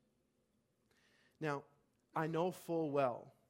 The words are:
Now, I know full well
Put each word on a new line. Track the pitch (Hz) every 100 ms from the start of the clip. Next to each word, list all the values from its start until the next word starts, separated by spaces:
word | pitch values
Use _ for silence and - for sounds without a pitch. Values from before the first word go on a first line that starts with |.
| _ _ _ _ _ _ _ _ _ _ _ _ _ -
Now, | 151 143 - _ _ _ _ -
I | 160
know | 160 180
full | 170 - 165 156
well | 139 135 - - -